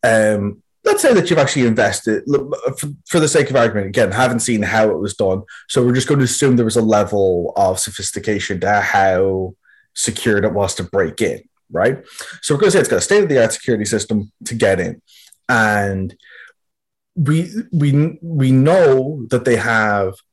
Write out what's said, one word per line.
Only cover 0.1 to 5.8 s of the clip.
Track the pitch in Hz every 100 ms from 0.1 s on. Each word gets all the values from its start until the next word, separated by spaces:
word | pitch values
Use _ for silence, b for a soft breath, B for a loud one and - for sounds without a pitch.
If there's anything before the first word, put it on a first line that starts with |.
| 113 107 104 101 - _ _ -
let's | 415
say | 302
that | 226 156
you've | 160
actually | 139 147 123
invested, | 113 104 98 - 107 -
look, | 143 131 - 123 131
for, | 147 143 -
for | 175
the | 156
sake | 160 147
of | 131
argument, | 117 104 98
again, | 101 104
haven't | 101 127 120
seen | - 113
how | 104 110 110
it | 82
was | 101
done. | - 98 95 95 B B
So | -